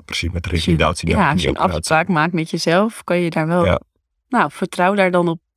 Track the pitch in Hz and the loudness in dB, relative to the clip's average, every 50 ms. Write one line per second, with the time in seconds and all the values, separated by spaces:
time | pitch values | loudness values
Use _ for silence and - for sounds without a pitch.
0 | - - - - - 85 85 87 - - - 85 - 90 85 73 80 78 78 - | -8 -8 -8 -6 -6 -4 -6 -6 -6 -4 -4 -2 0 0 2 2 2 2 0 0
1 | - 82 82 - 185 143 151 - - 67 - - 165 - - 85 - - 160 156 | -2 0 2 2 2 2 2 0 0 -2 0 0 0 -2 -2 -2 -2 0 0 0
2 | 175 - 185 151 151 170 180 165 160 - - 165 - 170 165 185 208 233 - - | 2 2 0 0 0 0 -2 -2 -4 -4 -6 -4 0 2 2 2 2 0 -2 -6
3 | - - 175 175 175 170 165 165 156 160 170 180 170 - - - - _ _ _ | -6 -2 -2 0 0 0 -2 -2 -2 0 2 2 2 2 2 0 -4 _ _ _
4 | _ _ _ _ _ _ - 233 170 147 - - 190 175 - - 180 185 208 202 | _ _ _ _ _ _ 0 0 0 0 -2 -6 -8 -4 -2 0 0 2 2 2
5 | 190 185 180 180 175 170 165 - _ _ _ | 2 2 2 2 2 0 -2 -4 _ _ _